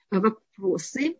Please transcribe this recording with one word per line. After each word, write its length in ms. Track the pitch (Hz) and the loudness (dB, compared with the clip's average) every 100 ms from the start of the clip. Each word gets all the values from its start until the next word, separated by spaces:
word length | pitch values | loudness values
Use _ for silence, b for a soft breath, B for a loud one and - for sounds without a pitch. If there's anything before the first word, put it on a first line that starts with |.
| _ | _
А, 100 | 190 | 2
вопросы. 1000 | 214 220 _ - 190 180 - - 302 | 2 0 _ -6 -2 -2 -4 -4 -4